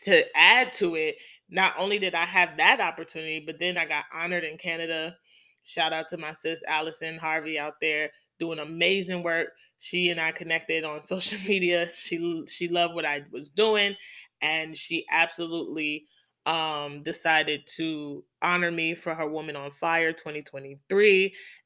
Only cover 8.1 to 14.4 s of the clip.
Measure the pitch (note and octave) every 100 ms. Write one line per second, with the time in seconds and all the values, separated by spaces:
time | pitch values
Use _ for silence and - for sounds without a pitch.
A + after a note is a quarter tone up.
8.1 | - _ _ E3 D#3+ D3+ E3 F3 G3 F3+
9.1 | F3+ E3+ E3 - - _ _ - F3+ F3
10.1 | E3 D#3+ D#3+ E3+ D#3+ D#3+ D#3+ D#3 D3+ -
11.1 | F#3 - G#3 F#3+ G3 F3+ F3 E3+ - -
12.1 | E3+ E3+ E3 D3+ - F3 F3 E3+ E3+ D#3
13.1 | C#3+ C#3+ C3+ C#3+ G3 A3 G#3+ G3+ G3+ -
14.1 | - - _